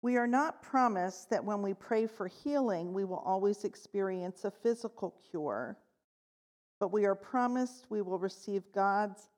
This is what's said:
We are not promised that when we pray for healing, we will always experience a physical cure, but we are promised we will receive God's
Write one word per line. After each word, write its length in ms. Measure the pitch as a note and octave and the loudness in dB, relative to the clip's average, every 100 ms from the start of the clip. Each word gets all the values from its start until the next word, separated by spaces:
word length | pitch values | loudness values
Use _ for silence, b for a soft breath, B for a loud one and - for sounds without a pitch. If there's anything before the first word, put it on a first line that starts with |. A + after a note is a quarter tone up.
We 140 | A#3+ B3 | 2 2
are 120 | A#3+ | 4
not 340 | B3+ D#4 - | 2 2 -4
promised 680 | - C4+ B3+ G3 F3+ F#3 - | 0 4 4 4 -2 -4 -2
that 120 | A3 | -2
when 180 | G3 G#3 | 0 -2
we 120 | G3+ | -2
pray 340 | G3 - A3 A3 | -4 0 0 0
for 200 | A3 F#3 | -2 -8
healing, 680 | - D4 C#4+ B3+ F3+ F3 | -6 -2 0 2 0 -2
we 100 | F#3 | -4
will 200 | G3 F#3 - | -4 -4 -2
always 400 | F#3+ G3 G3+ G3+ | 2 2 0 -4
experience 800 | - - G3+ F#3+ F#3 F3+ F#3+ G3 | -8 -8 -2 -2 -2 -6 -4 -6
a 60 | |
physical 640 | G3 A#3 A#3 A3+ - F#3 - _ | -2 0 0 -4 -6 -8 -8 _
cure, 480 | E3+ D3 G#2 A#2+ - _ _ _ _ _ _ _ _ _ _ | -6 -4 -4 -6 -10 _ _ _ _ _ _ _ _ _ _
but 140 | G3+ | -2
we 100 | G#3 | 2
are 120 | G3+ G3 | 2 2
promised 720 | G3+ C4 B3 B3 B3+ - - | -2 0 0 0 -2 -4 -8
we 120 | G#3+ | -4
will 180 | F#3+ F#3 | -2 -2
receive 440 | F#3+ - - G3 F#3+ | -2 -6 -4 -4 -4
God's 560 | G3+ G3 G3+ G#3 F#3+ - | 0 2 2 -2 -6 -20